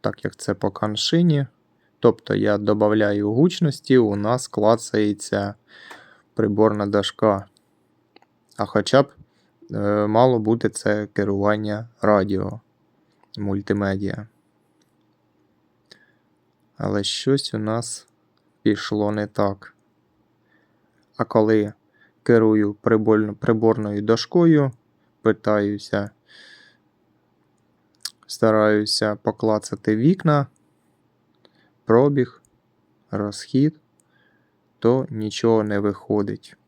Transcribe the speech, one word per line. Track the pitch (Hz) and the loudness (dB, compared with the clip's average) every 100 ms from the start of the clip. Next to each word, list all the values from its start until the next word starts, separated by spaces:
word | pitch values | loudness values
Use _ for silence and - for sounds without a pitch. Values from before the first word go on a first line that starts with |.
Так | 104 104 | -6 -6
як | 104 - | -10 -8
це | - | -8
по | 98 101 | -4 -4
каншині, | - 107 104 - 165 175 147 139 _ _ _ _ _ | -4 -6 -4 -2 2 2 2 -2 _ _ _ _ _
тобто | 120 - - 101 | 2 2 -4 -2
я | 104 104 | 0 0
добавляю | 104 107 107 107 104 104 104 | 0 0 2 2 0 0 -2
гучності, | 113 170 - 156 - - 127 | 2 2 2 -2 -4 2 2
у | 110 101 | 4 -2
нас | 104 127 - | -2 -4 -4
клацається | - 104 113 - 107 104 101 - 101 101 101 _ - - - - _ _ | 0 2 2 0 -2 -2 -4 -6 -6 -6 -10 _ -20 -20 -20 -20 _ _
приборна | - 104 104 110 104 101 | -2 0 4 2 2 -2
дошка. | 101 98 - 110 98 98 _ _ _ _ _ _ _ _ _ _ - | -2 -2 0 0 0 -6 _ _ _ _ _ _ _ _ _ _ -8
А | 104 | -2
хоча | 104 104 131 | -2 2 2
б, | 139 _ - _ _ _ - | 2 _ -20 _ _ _ -12
е, | 107 101 104 104 | -4 -2 0 2
мало | 110 131 120 | 4 4 2
бути | 107 117 113 | 0 -2 -2
це | - 107 104 104 | -4 -4 -4 -4
керування | - 101 98 101 107 107 104 117 _ | -4 -2 0 0 0 -4 -8 -10 _
радіо, | 107 104 98 95 98 113 _ _ _ _ _ _ _ - | 2 2 2 -4 -6 -10 _ _ _ _ _ _ _ -10
мультимедіа. | 101 98 101 101 101 95 98 - 107 _ _ _ _ _ _ _ _ _ _ _ _ _ _ _ _ - _ _ _ _ _ _ _ _ | -6 -6 -4 -4 -2 -4 -6 -8 -14 _ _ _ _ _ _ _ _ _ _ _ _ _ _ _ _ -20 _ _ _ _ _ _ _ _
Але | 101 101 | -4 -4
щось | 101 - - 135 - | -4 -4 -2 -2 -2
у | 110 | -6
нас | 107 113 117 - _ _ _ _ _ _ | -4 -6 -6 -14 _ _ _ _ _ _
пішло | - 104 - 107 104 | -2 -2 -4 -4 -2
не | 107 104 | -4 -6
так. | - 101 98 - _ _ _ _ _ _ _ _ _ _ _ _ _ _ - | -2 -2 -4 -16 _ _ _ _ _ _ _ _ _ _ _ _ _ _ -6
А | |
коли | 113 113 107 110 104 - _ _ _ _ | 0 2 4 2 0 -8 _ _ _ _
керую | - 117 110 107 104 | 4 4 6 4 0
прибольно-, | 104 113 110 107 107 107 | -2 0 2 4 2 0
приборною | 104 - 110 113 110 104 104 | -4 -2 2 2 2 -2 -4
дошкою, | 107 113 - 180 170 151 139 - _ _ _ _ | 0 -2 0 2 4 4 2 -4 _ _ _ _
питаюся, | 110 104 - 104 101 104 - 101 104 _ _ - - - _ _ _ _ _ _ _ _ _ _ _ _ _ _ - _ _ | -2 0 0 0 0 -6 -6 -6 -6 _ _ -20 -20 -20 _ _ _ _ _ _ _ _ _ _ _ _ _ _ -20 _ _
стараюся | - 113 107 107 104 107 - 107 101 | -2 0 2 2 2 -2 -2 -4 -4
поклацати | - 101 110 107 - - - 110 | -6 -2 -2 -2 -4 -6 -2 0
вікна, | 139 190 165 147 139 _ _ _ _ _ _ _ _ _ _ _ _ _ - | 2 2 0 0 -2 _ _ _ _ _ _ _ _ _ _ _ _ _ 2
пробіг, | 113 143 139 123 _ _ _ _ _ _ _ _ | 2 4 0 -4 _ _ _ _ _ _ _ _
розхід, | 101 104 101 - 131 151 - _ _ _ _ _ _ _ _ _ _ | -8 -6 -8 -4 0 0 -2 _ _ _ _ _ _ _ _ _ _
то | 113 131 - | 0 0 -2
нічого | 113 107 - 117 113 | -8 -8 -2 0 2
не | 104 104 | 0 -2
виходить. | 101 98 - 104 101 107 - _ | -2 -6 -4 -4 -4 -8 -16 _